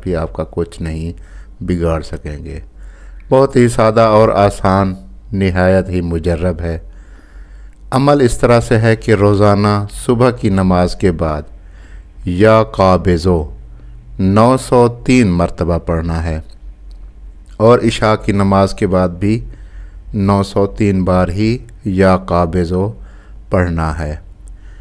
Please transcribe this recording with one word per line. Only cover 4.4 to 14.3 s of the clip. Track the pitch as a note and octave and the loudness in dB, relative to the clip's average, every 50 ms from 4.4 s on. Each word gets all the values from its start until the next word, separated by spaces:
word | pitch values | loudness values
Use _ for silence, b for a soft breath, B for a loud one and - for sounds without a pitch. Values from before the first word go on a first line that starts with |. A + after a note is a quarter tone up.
| G2+ G2+ - - - G2 F#2+ G2 G2 F#2+ F#2 - - - - - - - - | 2 2 2 0 0 2 2 2 0 0 -4 -8 -12 -20 -20 -20 -14 -8 -4
निहायत | G2 G2 F#2+ F2+ F#2 F2+ F#2 F#2+ F#2+ F2+ G2 | -2 -2 0 0 2 2 2 2 2 0 0
ही | F2+ F2+ E2+ | -4 -4 -4
मुजर्रब | E2+ E2+ E2 D#2 F2 E2+ D2+ F2 F2+ E2+ D#2+ | -2 -4 -2 -2 -2 -2 -2 -2 -4 -4 -4
है। | E2+ E2+ E2+ E2+ - b b b b b b b b b b b b b b b b b b b - - - | -6 -6 -8 -8 -10 b b b b b b b b b b b b b b b b b b b -12 -4 -2
अमल | B2+ C#3 C#3+ D3 C#3+ | 0 2 2 4 4
इस | A#2+ A#2+ - - | 2 2 2 0
तरह | - A#2+ A#2+ A#2+ | 2 2 2 2
से | A#2 A#2+ B2 | 2 2 0
है | A2 A2+ A2+ A2+ | 2 4 2 2
कि | A2 - A#2 A2 | 0 2 0 2
रोज़ाना | F#2+ G2+ G#2 G#2 G2 G#2 G#2 G2+ G2 G#2 G#2 G#2 G#2 G2+ G2+ - | 4 4 2 4 4 4 4 4 2 2 0 0 -2 -4 -6 -10
सुबह | - - - B2 A2+ B2 B2+ A#2+ | -8 -2 -2 0 2 2 0 0
की | A#2+ - G#2+ | 0 -2 0
नमाज | F#2+ F#2+ F#2 F#2 F#2 F2+ F2+ F2 - | 0 2 2 2 2 2 0 0 -2
के | - - F#2+ E2+ | -2 -2 -2 0
बाद | D#2+ E2+ D#2+ D2+ D2+ D2+ - - b b b b b b b b b b b b b - F#2+ | 0 -4 -4 -4 -6 -10 -14 -20 b b b b b b b b b b b b b -8 -6
या | F2 F2+ G#2 A2 A2 A2 A2 A2 - | 0 4 4 6 6 4 2 0 0
काबिज़ो | - G2 F#2 F#2 F2 D#2 F#2+ F2 D#2+ D#2+ F#2+ F2+ E2 D2+ D2 - - - b b b b b b b b b - - | 2 4 4 4 2 2 0 0 0 2 0 0 0 -2 -6 -12 -16 -18 b b b b b b b b b -6 -2
नौ | F#2 F#2+ | 0 2